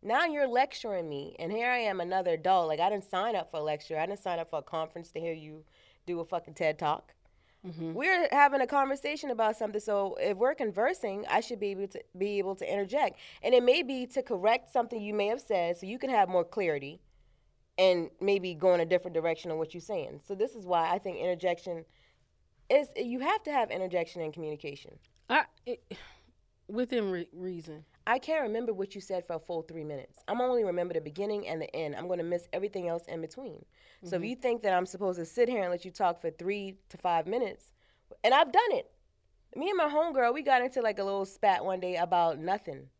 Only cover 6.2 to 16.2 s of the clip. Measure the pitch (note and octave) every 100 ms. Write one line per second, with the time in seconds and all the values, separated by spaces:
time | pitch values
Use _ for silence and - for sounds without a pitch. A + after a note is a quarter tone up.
6.2 | E3+ F3 E3+ D#3 E3 D#3 D#3 D3 - _
7.2 | _ _ _ _ F#3+ D#3+ E3 E3 D#4 F#4
8.2 | E4+ C4+ C#4+ C#4 B3+ C#4+ C4+ C4+ D4 D4
9.2 | C#4+ A#3 A3 G#3+ G#3+ G#3 G#3 G3+ G3 -
10.2 | - F#3+ A#3+ D#4+ A#3+ F#3 B3 F#4 A3 G3
11.2 | G#3 G3 A3+ A3+ G3+ F#3+ G3 - - F3+
12.2 | G3+ G3+ F#3+ F#3+ - G3+ G3 B3+ B3+ -
13.2 | - - - B3 B3 - B3+ C4 B3 -
14.2 | B3+ G3+ G3 A#3+ B3 C4 A#3 A3+ G#3 G#3
15.2 | G3+ A#3+ - G3 E3+ F3 F#3+ A#3+ C#4 A#3+